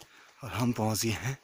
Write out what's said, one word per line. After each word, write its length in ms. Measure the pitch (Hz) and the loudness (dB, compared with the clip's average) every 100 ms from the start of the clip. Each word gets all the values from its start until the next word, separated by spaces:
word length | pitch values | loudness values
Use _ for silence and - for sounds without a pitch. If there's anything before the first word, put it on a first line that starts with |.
| - - - - | -20 -20 -20 -14
और 80 | 120 | -8
हम 200 | 98 123 | 0 0
पहुंच 300 | 117 107 110 | 2 2 2
गए 80 | 117 | 0
हैं 260 | 95 113 135 | 0 -2 -6